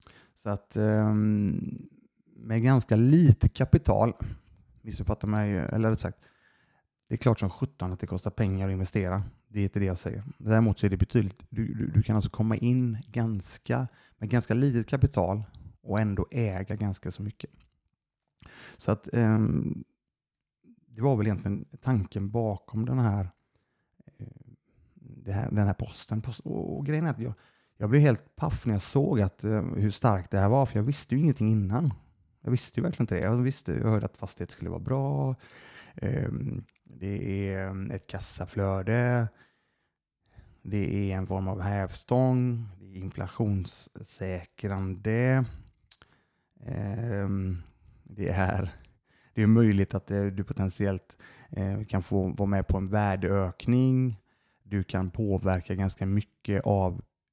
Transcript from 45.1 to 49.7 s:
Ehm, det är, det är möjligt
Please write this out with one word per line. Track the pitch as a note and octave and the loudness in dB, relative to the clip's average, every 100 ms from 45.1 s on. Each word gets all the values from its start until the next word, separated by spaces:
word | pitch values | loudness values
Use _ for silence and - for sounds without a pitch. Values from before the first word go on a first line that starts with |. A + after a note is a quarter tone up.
| A2+ B2+ C3 A#2+ - - _ _ - - _ _ _ _ _ - | 0 2 2 0 -6 -20 _ _ -20 -20 _ _ _ _ _ -10
Ehm, | - G#2 G2 A#2 G2+ G2 G2 F#2+ F2 - _ - - | -6 -4 -4 -4 -2 -2 -2 -2 -6 -10 _ -20 -20
det | - G2+ F2+ | -20 -6 -2
är, | F2+ F#2 - F2 - - _ _ _ _ | 0 0 0 -4 -10 -20 _ _ _ _
det | - | 2
är | G#2+ | 6
möjligt | A2+ A2+ | 8 6